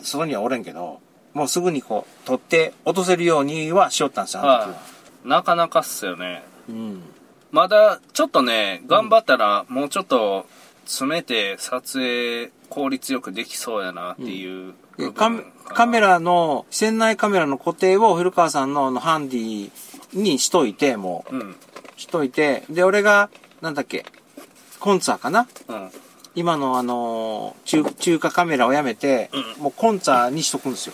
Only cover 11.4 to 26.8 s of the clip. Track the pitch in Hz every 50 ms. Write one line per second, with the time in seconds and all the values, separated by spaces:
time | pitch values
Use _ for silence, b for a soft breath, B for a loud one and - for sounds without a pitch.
11.4 | 101 98 95 - - - 127 127 - - - 131 127 123 123 120 120 117 117 117
12.4 | 120 131 - _ _ _ - 147 139 135 135 127 - - 135 123 - 101 95 110
13.4 | 117 - - - - 123 113 104 95 92 87 85 87 - - - 127 113 95 95
14.4 | 95 92 92 92 92 92 - - _ _ - - - - - - 214 226 233 220
15.4 | - - - - - - - - 233 240 233 226 208 190 180 170 165 175 175 175
16.4 | 170 156 139 120 - - - - 214 220 220 220 220 220 214 - 220 208 202 180
17.4 | 160 143 139 127 - 170 165 - 190 185 190 202 226 214 175 165 175 185 - 180
18.4 | 170 151 143 147 135 135 143 143 135 131 127 127 127 165 160 156 143 131 127 120
19.4 | 113 113 107 104 101 - B B B B B B B - - 185 214 190 143 123
20.4 | - - - 175 139 107 98 - 147 139 123 104 95 92 87 - - - 131 127
21.4 | 110 98 90 - - - - - - - - - - - - 165 143 127 - 160
22.4 | 151 147 127 - - - 160 175 180 190 196 208 202 214 208 202 208 208 - -
23.4 | - - _ _ 165 165 147 143 131 - - - - - - - _ _ _ -
24.4 | - - _ - - - - - - 202 196 180 - - 117 - - 135 170 226
25.4 | 247 - - - - - 117 104 95 92 - - - - - - - - - 170
26.4 | 170 170 160 147 139 131 127 127